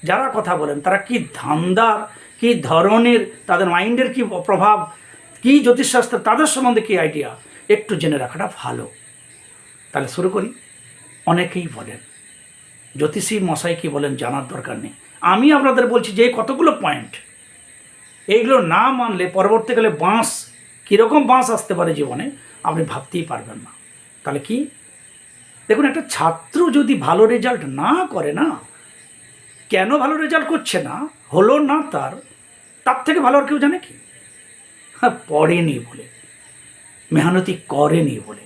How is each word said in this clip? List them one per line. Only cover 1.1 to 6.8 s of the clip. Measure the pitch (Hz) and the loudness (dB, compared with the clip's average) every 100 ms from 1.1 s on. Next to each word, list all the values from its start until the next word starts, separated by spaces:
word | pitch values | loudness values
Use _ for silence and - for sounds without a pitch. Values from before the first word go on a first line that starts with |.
| 240 - | -6 -6
ধান্দার, | - 135 151 180 185 226 214 214 - - - | -12 -4 -4 0 2 2 0 -6 -18 -20 -2
কি | 233 240 | 0 0
ধরনের, | - 160 185 220 240 233 196 - - | 2 2 4 4 4 2 0 -10 -2
তাদের | 175 185 | 0 2
মাইন্ডের | 175 208 247 254 | 0 0 0 0
কি | 254 | -2
প্রভাব, | 214 180 - 190 202 208 170 - - - - - | -4 -4 -2 2 4 2 -2 -14 -20 -20 -20 -2
কি | 247 285 | 4 4
জ্যোতিষশাস্ত্র, | 240 247 254 220 - 240 | 6 2 2 0 0 -2
তাদের | 214 240 302 | 0 2 2
সম্বন্ধে | 269 254 220 | 2 2 0